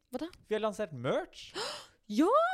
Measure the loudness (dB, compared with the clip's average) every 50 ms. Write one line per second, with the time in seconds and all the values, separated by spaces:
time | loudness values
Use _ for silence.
0 | _ _ -10 -8 -8 -10 -10 -14 -4 -2 -2 0 0 -2 -2 -4 -6 -6 -6 -4
1 | -2 0 0 0 -2 -4 -10 -16 -18 -10 -8 -6 -6 -6 -6 -10 -14 -18 _ _
2 | _ -2 2 2 4 6 6 6 4 4